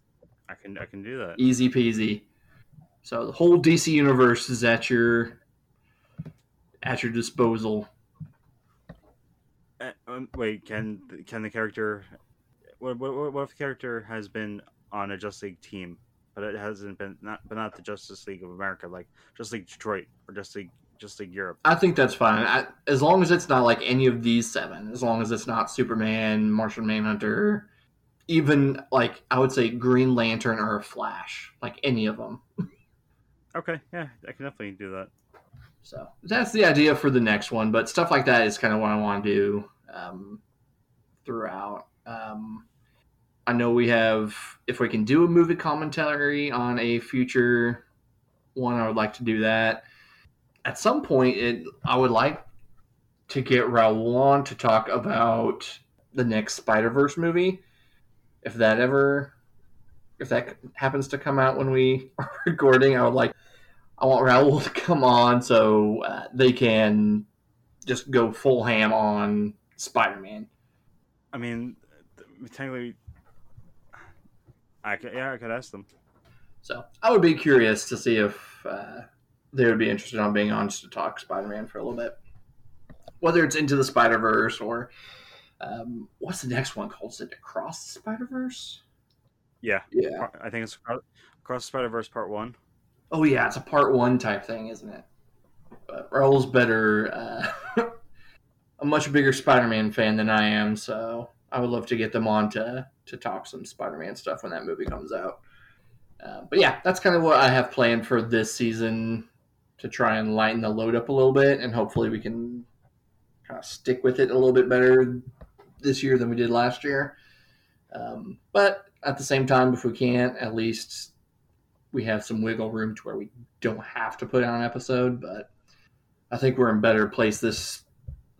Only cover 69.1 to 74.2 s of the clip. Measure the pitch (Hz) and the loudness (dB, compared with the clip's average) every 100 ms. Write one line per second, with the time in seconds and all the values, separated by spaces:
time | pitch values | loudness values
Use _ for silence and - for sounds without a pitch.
69.1 | 104 104 104 104 - _ - - 117 107 | 0 0 0 -2 -8 _ -18 -6 -2 -2
70.1 | 98 95 107 110 _ _ _ _ _ _ | -4 -14 -16 -18 _ _ _ _ _ _
71.1 | _ _ 135 120 117 123 - _ 76 _ | _ _ -10 -8 -8 -10 -14 _ _ _
72.1 | _ - - 117 - 135 127 120 - - | _ -20 -20 -18 -14 -10 -10 -12 -14 -20
73.1 | - _ - - - - - _ - - | -20 _ -20 -20 -20 -20 -20 _ -20 -20
74.1 | - | -20